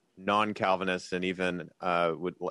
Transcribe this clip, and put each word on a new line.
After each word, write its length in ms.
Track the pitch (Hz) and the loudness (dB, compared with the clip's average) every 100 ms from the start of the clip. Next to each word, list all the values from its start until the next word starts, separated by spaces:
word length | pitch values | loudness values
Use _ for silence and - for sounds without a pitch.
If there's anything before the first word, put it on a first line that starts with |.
| _ - | _ -8
non-Calvinist 920 | 95 104 107 101 101 92 92 90 - | 0 2 2 0 2 2 2 -2 -2
and 120 | 90 | -2
even, 460 | 92 87 90 90 78 - | -2 0 0 -2 -6 -6
uh, 320 | 92 87 85 76 | 0 2 2 0
would, 180 | 87 - 87 | -4 -4 -4